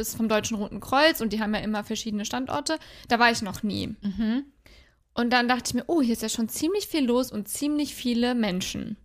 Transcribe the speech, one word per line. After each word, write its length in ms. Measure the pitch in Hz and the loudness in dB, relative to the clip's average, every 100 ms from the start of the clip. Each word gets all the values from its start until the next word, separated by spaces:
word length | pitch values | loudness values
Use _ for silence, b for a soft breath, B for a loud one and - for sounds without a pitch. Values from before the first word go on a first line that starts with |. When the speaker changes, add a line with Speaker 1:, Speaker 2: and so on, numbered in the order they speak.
| 220 | -6
Speaker 1:
ist 80 | - | -2
vom 120 | 220 | 2
Deutschen 280 | 214 208 214 | 2 0 -4
Roten 240 | 202 202 | -4 -8
Kreuz 400 | - 269 311 320 | 0 4 4 4
und 120 | 226 | 0
die 80 | 220 | 0
haben 140 | 208 | 0
ja 60 | 208 | -2
immer 240 | 214 214 | -2 -4
verschiedene 400 | 214 214 226 208 | -4 -6 -4 -6
Standorte, 540 | 214 247 262 294 285 320 B B - | -4 -4 -2 -4 -2 -4 B B 0
da 100 | 233 | 4
war 100 | 240 | 6
ich 100 | 233 | 4
noch 220 | 202 - | -2 -4
nie. 320 | 208 196 185 - | -4 -2 -4 -4
Speaker 2:
Mhm. 420 | 202 190 220 247 285 _ b b b b _ | -4 0 0 0 -2 _ b b b b _
Speaker 1:
Und 160 | - 240 | -2 2
dann 140 | 247 240 | 4 4
dachte 160 | 247 - | 2 0
ich 60 | |
mir, 100 | 247 - | -4 0
oh, 160 | 339 | 2
hier 120 | 240 | 4
ist 80 | 226 | 2
ja 60 | 220 | -2
schon 200 | - 226 | -2 -4
ziemlich 400 | - 311 415 392 | -2 0 0 0
viel 180 | 320 247 | 0 2
los 240 | 240 262 | 2 0
und 180 | 214 196 | -4 -8
ziemlich 460 | - 294 294 285 | -4 -2 0 -2
viele 400 | - 247 233 240 | -4 -2 2 2
Menschen. 600 | 240 214 180 - - - 208 | 2 0 -2 -4 -6 -8 -10